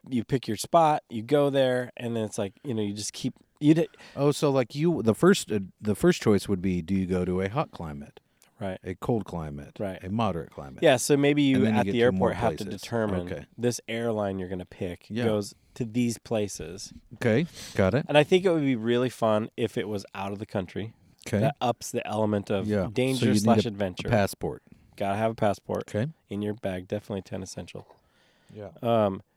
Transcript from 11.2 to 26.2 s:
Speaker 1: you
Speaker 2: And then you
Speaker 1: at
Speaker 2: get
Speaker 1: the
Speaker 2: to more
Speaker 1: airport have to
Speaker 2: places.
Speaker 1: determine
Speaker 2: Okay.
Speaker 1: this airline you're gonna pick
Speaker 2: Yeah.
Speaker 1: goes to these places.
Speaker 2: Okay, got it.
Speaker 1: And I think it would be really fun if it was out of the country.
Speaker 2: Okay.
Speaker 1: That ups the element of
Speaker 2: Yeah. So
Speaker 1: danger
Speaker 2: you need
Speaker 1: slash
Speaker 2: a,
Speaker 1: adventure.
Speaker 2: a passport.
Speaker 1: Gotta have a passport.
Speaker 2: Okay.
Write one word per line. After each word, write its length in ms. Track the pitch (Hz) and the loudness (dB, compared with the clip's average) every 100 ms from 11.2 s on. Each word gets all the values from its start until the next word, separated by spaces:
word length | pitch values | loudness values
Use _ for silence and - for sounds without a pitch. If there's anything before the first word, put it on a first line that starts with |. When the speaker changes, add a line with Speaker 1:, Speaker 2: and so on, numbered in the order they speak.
| 143 147 | 4 4
Speaker 1:
you 160 | 143 131 | 4 4
Speaker 2:
And 80 | 110 | 4
then 80 | |
you 60 | 107 | 2
Speaker 1:
at 40 | 98 | 2
Speaker 2:
get 40 | |
Speaker 1:
the 60 | 117 | 4
Speaker 2:
to 120 | 120 | 4
more 160 | 110 117 | 4 2
Speaker 1:
airport 60 | 92 | 2
have 180 | 117 76 | -2 -2
to 60 | 104 | -6
Speaker 2:
places. 160 | 98 | -10
Speaker 1:
determine 400 | - 117 110 95 | -6 -2 0 -2
Speaker 2:
Okay. 240 | 87 80 - - | -4 -8 -12 -4
Speaker 1:
this 240 | 120 120 - | -2 -2 -6
airline 500 | 113 117 107 101 98 | -4 -2 0 -2 -4
you're 80 | 90 | -6
gonna 160 | 92 87 | -8 -10
pick 420 | - 95 90 - | -8 -8 -8 -8
Speaker 2:
Yeah. 160 | 107 117 | -2 0
Speaker 1:
goes 300 | 107 101 - _ | 0 -4 -10 _
to 100 | - | -10
these 360 | 117 113 120 110 | -4 0 -2 -2
places. 760 | - 113 104 - 80 92 - - - - | -4 -2 -2 -6 -12 -12 -16 -18 -18 -2
Speaker 2:
Okay, 320 | 120 113 170 - - - | 2 2 0 -6 -6 2
got 200 | 95 117 | 4 2
it. 100 | 165 | 4
Speaker 1:
And 100 | 147 | 4
I 40 | |
think 220 | 151 185 190 | 6 4 4
it 60 | |
would 100 | 165 | 2
be 140 | 139 120 | 2 0
really 340 | 113 120 127 | 2 2 0
fun 400 | - 113 107 110 - | 0 2 2 0 -2
if 200 | 113 - | -2 -2
it 80 | 98 | -4
was 160 | 104 - | -4 -8
out 180 | 101 98 | -8 -8
of 60 | 104 | -8
the 80 | 110 | -6
country. 480 | 107 90 92 107 - _ _ - | -6 -4 -6 -10 -12 _ _ -4
Speaker 2:
Okay. 120 | 104 | 0
Speaker 1:
That 160 | 110 - | 0 0
ups 300 | 123 117 - | -2 -2 -4
the 160 | 120 - | -6 -4
element 460 | 107 107 104 98 | 0 0 0 0
of 160 | 101 104 | -2 0
Speaker 2:
Yeah. 180 | 104 92 | 0 0
So 60 | |
Speaker 1:
danger 340 | 107 131 131 120 | 0 0 2 2
Speaker 2:
you 80 | |
need 80 | 104 | 4
Speaker 1:
slash 240 | 107 113 117 | 4 4 2
Speaker 2:
a, 40 | |
Speaker 1:
adventure. 380 | 101 98 90 - | 0 -4 -4 0
Speaker 2:
a 40 | |
passport. 500 | 113 98 - 85 62 _ - _ - | 2 2 -2 -6 -8 _ -20 _ -6
Speaker 1:
Gotta 220 | 98 101 | -4 0
have 140 | 113 | -2
a 40 | 113 | 0
passport. 480 | 107 95 - 98 - | 0 0 -4 -6 -4
Speaker 2:
Okay. 180 | 104 139 - | -4 -4 -6